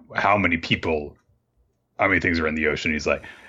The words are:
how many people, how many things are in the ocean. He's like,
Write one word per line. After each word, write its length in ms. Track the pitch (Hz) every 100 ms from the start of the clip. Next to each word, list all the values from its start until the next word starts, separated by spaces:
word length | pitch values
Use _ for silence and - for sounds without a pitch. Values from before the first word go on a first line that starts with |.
| - -
how 220 | 101 104
many 200 | 90 85
people, 600 | - 107 - 78 73 - _ _ _ _ _ _ _ -
how 80 | 98
many 100 | 92
things 200 | 90 82
are 80 | 78
in 80 | 78
the 120 | 78
ocean. 240 | 69 80
He's 160 | 76 78
like, 160 | 71 - -